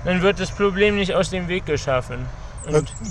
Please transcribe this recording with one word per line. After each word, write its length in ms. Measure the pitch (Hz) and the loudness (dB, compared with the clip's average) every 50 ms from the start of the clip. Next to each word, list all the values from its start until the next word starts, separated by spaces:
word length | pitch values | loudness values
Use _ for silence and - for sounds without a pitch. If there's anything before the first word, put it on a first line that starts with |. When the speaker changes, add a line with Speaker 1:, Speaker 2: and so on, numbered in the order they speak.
| - | -2
Speaker 1:
dann 180 | 165 180 180 170 | 0 0 4 4
wird 180 | 196 196 180 | 2 2 2
das 100 | 185 - | -2 -4
Problem 460 | - - 202 202 180 190 208 208 208 | -2 0 0 2 4 4 4 4 4
nicht 180 | 202 196 180 - | 2 0 2 2
aus 160 | 170 190 - | 2 2 2
dem 160 | 185 185 180 165 | 0 -4 -2 -2
Weg 180 | 175 190 - | -4 -4 -2
geschaffen. 600 | - 151 139 - 143 131 127 123 - 127 123 127 127 - - - - - - - 151 | -2 -2 -2 0 0 0 0 0 -2 -6 -6 -6 -8 -8 -10 -12 -12 -12 -10 -6 0
Speaker 2:
Ja, 100 | 156 151 | 2 2
Speaker 1:
Und 120 | 147 - - - - 214 | 2 2 -6 -10 -10 -8